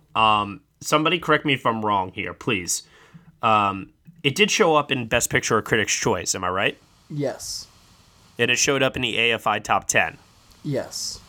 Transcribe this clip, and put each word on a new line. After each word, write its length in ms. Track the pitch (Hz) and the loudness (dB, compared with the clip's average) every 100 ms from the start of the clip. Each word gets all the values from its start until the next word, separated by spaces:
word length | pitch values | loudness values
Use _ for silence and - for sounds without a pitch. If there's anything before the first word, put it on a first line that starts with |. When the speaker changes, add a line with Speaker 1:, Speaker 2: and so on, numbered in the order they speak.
| _ | _
Speaker 1:
Um, 460 | 110 110 107 101 98 _ _ | 2 4 4 0 -8 _ _
somebody 380 | - 151 160 175 | -2 0 2 -2
correct 260 | 160 151 | 0 0
me 100 | 151 | 2
if 120 | 131 127 | 0 0
I'm 180 | 113 | 0
wrong 280 | 107 101 92 | 0 0 -2
here, 200 | 98 92 | -6 -10
please. 520 | 87 - 104 85 - - _ - - - _ | -6 -4 -2 -2 -6 -8 _ -20 -20 -20 _
Um, 480 | 117 107 101 98 - _ - - | 2 4 2 -2 -8 _ -20 -4
it 140 | 143 139 | -2 2
did 160 | 208 | 2
show 240 | - 185 151 | 4 4 4
up 160 | 143 | 2
in 160 | 127 113 | -2 0
Best 220 | 120 - | 0 2
Picture 280 | 131 - 113 | 0 2 0
or 40 | |
Critics' 300 | - 113 101 | 2 0 0
Choice, 440 | - - 92 80 101 | -2 0 -2 -2 -4
am 80 | |
I 40 | 90 | -2
right? 300 | 92 117 - _ _ - | 0 -2 -4 _ _ -12
Speaker 2:
Yes. 560 | 147 135 - - - - _ _ _ _ _ _ - | -6 -6 -6 -10 -12 -14 _ _ _ _ _ _ -2
Speaker 1:
And 140 | 120 | 0
it 40 | 123 | 2
showed 280 | - 139 | 2 2
up 100 | 131 | 0
in 80 | 131 | 0
the 160 | 123 101 | -4 0
A 140 | 117 | 0
F 160 | 110 - | 0 0
I 100 | 104 | -2
Top 300 | - 107 - | 0 0 0
Ten. 280 | 120 82 - _ _ _ _ | 0 0 -4 _ _ _ _
Speaker 2:
Yes. 560 | 147 131 - - - - | -6 -6 -6 -8 -10 -12